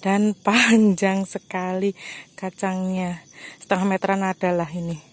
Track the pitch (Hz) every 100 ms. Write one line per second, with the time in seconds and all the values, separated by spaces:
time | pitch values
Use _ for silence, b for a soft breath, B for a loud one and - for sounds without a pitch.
0 | 190 202 214 196 208 226 240 226 214 180
1 | 196 190 190 196 - 185 180 185 202 -
2 | B B B - 185 - 190 185 185 185
3 | 180 175 - B B B - 190 196 190
4 | 196 196 190 180 180 175 160 175 170 156
5 | -